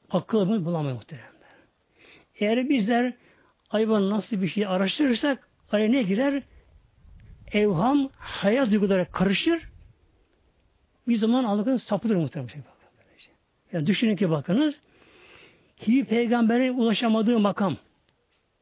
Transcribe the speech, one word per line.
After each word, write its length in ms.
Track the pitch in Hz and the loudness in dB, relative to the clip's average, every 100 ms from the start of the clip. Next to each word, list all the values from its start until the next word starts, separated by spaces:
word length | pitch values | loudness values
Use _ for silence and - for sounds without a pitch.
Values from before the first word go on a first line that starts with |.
| - | -4
akıl 360 | 180 - 214 185 | -4 0 0 2
bunu 180 | 220 160 | 0 -2
bulamıyor 300 | 165 143 120 | -4 -4 -6
muhtemelen. 320 | - 127 - _ - - _ _ _ _ - - _ - | -12 -20 -20 _ -20 -20 _ _ _ _ -20 -20 _ -6
Eğer 300 | 208 233 262 | -2 0 0
bizler 440 | 262 196 240 247 - _ _ _ _ - | 0 2 0 0 -6 _ _ _ _ -6
acaba 400 | 208 220 214 190 | -2 2 2 2
nasıl 320 | 208 - 190 | -2 -4 -2
bir 60 | 175 | -2
şey 200 | 202 202 | -2 -2
araştırırsak 800 | 185 190 - 285 220 285 247 _ _ - | 0 -2 0 0 2 0 -2 _ _ -4
araya 180 | 214 214 | 0 2
ne 140 | 277 | 2
girer? 400 | 185 196 277 277 - - _ - _ _ - - - - - | 0 0 0 -2 -8 -20 _ -20 _ _ -20 -20 -20 -20 -4
Evham, 580 | 208 208 165 240 285 269 - | 0 2 2 2 2 0 -8
hayal 540 | - - 196 262 240 | -14 -2 0 2 2
duyguları 360 | 208 196 190 170 | 2 2 0 -2
karışır. 520 | - 190 185 330 330 - - - _ _ _ _ _ _ _ _ _ _ _ 240 | 0 0 2 0 -2 -4 -20 -20 _ _ _ _ _ _ _ _ _ _ _ -2
Bir 100 | 233 | 0
zaman 260 | 220 254 | 2 2
algın 340 | 233 208 220 247 | 0 0 0 -2
sapıdır 380 | - 196 226 185 | -2 -4 0 0
muhtemelen. 480 | 147 151 123 147 - _ _ _ _ _ - _ _ _ _ | -2 -6 -12 -14 -20 _ _ _ _ _ -20 _ _ _ _
Yani 160 | 175 156 | -4 -2
düşünün 280 | 190 220 180 | 0 0 0
ki 140 | 180 | 0
bakınız, 460 | 151 151 220 302 - _ _ _ - - - - _ _ _ | 0 0 0 0 -4 _ _ _ -20 -20 -20 -20 _ _ _
hiçbir 280 | 208 269 220 | 0 0 2
peygambere 640 | 233 233 240 220 240 262 | 0 0 2 2 2 0
ulaşamadığı 680 | 254 226 202 233 220 220 233 | 0 0 0 0 2 2 2
makam 380 | 202 - 196 - _ _ _ _ _ _ _ _ | 2 0 -2 -4 _ _ _ _ _ _ _ _